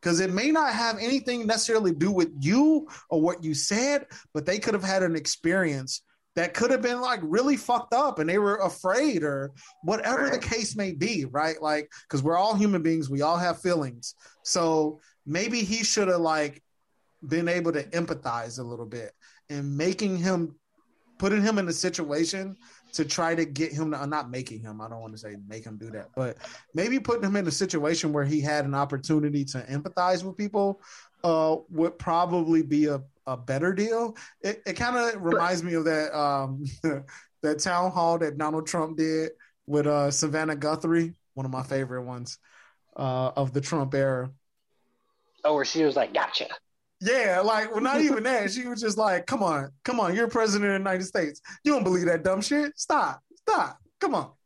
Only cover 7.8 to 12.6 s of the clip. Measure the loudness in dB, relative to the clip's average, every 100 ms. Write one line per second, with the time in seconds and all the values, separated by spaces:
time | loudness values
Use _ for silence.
7.8 | 2 2 2 0 0 2 2 2 0 -2
8.8 | 0 2 2 2 -2 -2 -6 -12 -20 -10
9.8 | -4 -2 0 0 0 -2 -2 -4 -4 -4
10.8 | -4 -2 -2 -2 -2 -2 -2 -2 -2 -2
11.8 | -4 -14 -6 -2 2 2 2 2